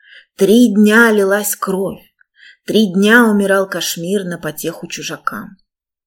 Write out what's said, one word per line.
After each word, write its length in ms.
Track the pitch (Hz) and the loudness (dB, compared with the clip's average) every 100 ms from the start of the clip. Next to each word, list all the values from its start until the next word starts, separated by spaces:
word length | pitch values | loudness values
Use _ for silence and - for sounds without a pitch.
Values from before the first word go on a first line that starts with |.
| _ - _ - | _ -20 _ -2
Три 380 | 190 226 240 | 2 4 4
дня 380 | 202 208 214 233 | 4 4 4 4
лилась 440 | 214 196 202 202 - | 2 0 -2 -4 -8
кровь. 460 | - 185 190 - _ _ _ _ - _ - | -6 -4 -6 -10 _ _ _ _ -20 _ -4
Три 280 | 180 214 | 0 0
дня 320 | 175 208 233 233 | 2 4 4 4
умирал 440 | 208 196 196 190 | 2 0 0 -2
Кашмир 560 | 180 - - 170 202 180 | -6 -8 -8 -6 -4 -4
на 120 | 170 | -8
потеху 500 | 156 151 156 165 175 | -10 -10 -10 -10 -12
чужакам. 680 | - 151 151 - 107 - - _ _ _ _ | -14 -12 -12 -10 -10 -12 -20 _ _ _ _